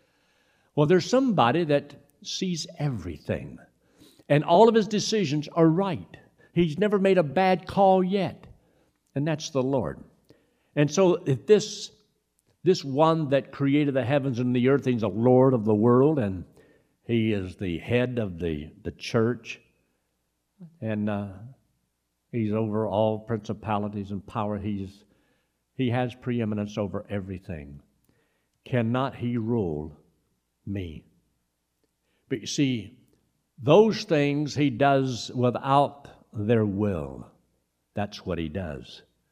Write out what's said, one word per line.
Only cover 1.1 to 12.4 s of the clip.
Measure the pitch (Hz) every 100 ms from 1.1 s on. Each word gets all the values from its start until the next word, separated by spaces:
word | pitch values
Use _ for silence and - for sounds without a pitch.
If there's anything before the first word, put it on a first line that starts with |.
| 247 269 170 117 151
that | 160 143 143 - _ _
sees | - - 190 165 - -
everything, | 143 113 87 76 - 80 69 62 - _ _ _ - _ -
and | 147
all | 151 175 220
of |
his | 220 214
decisions | 214 - 220 156 151 147
are | 170 165
right. | 165 196 143 85 - _ _ _
He's | 170 175 147
never | 208 202
made | 190 185
a |
bad | 147 131 190 185 -
call | 190 196 190
yet, | 185 202 160 - - - _ _ _ _ _
and | 139 151
that's | 151 -
the | 135
Lord. | 127 139 80 65 - _ _ _ _ _ _ -
And | 147
so | 170 185 175 139
if | 127 -
this, | 208 - - - _ _ _ _ _